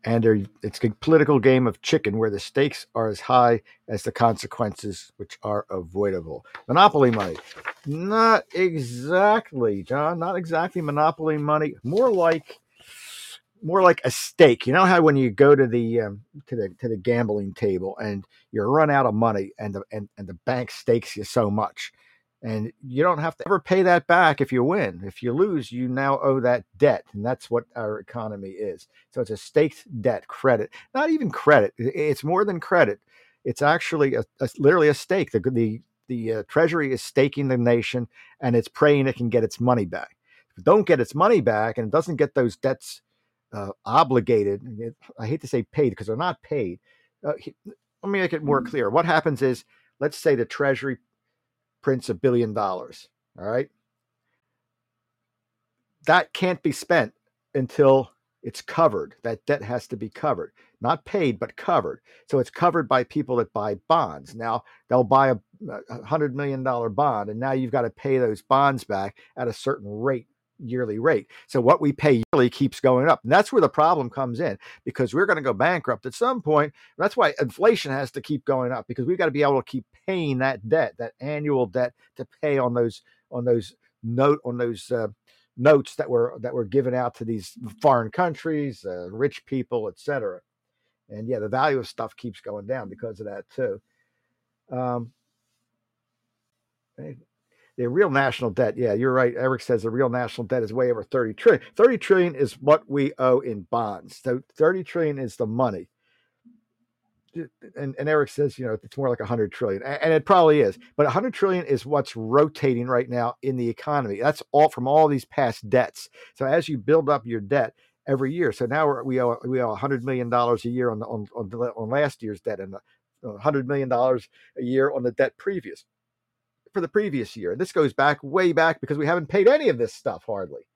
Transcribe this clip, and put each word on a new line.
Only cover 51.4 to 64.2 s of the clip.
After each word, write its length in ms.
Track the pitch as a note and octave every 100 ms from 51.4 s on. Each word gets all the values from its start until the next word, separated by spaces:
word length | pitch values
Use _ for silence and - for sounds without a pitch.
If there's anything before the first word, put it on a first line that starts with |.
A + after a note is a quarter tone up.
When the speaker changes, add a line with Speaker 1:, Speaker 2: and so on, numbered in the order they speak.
| _ _ _ _
Speaker 1:
prints 260 | - C3 -
a 40 |
billion 400 | F#2+ C3+ A#2+ A2+
dollars, 560 | G#2+ G2 F#2 - - - _ _ -
all 60 | G2
right? 220 | B2 C#3+ _ _ _ _ _ _ _ _ _ _ _ _ _ _ _ _ _ _ _ _ _ _ _ -
That 260 | F3 -
can't 300 | - F#3 F3
be 100 | E3
spent 420 | - - E3+ A2+ _ _ _ _ C#3
until 560 | B2+ - C3+ C3+ B2 _ _ _
it's 180 | - -
covered. 540 | - - D#3+ G2+ D2 _
That 200 | A#2 A2+ -
debt 160 | C#3+
has 240 | G#2 B2 -
to 100 | A2+
be 100 | G#2+
covered. 440 | - D#3 G2+ D#2 _ _ _
Not 260 | A#2 E3+ -
paid, 340 | G#3 D3 A2+
but 160 | C3 -
covered. 460 | - E3 F2 - _ _ _
So 80 | C#3
it's 140 | B2
covered 360 | - F3 E3 C3
by 160 | C3
people 340 | B2 D3+ B2+ B2
that 140 | G#2+
buy 260 | G#2+ G#2 G2+ _
bonds. 480 | E3 A2+ D2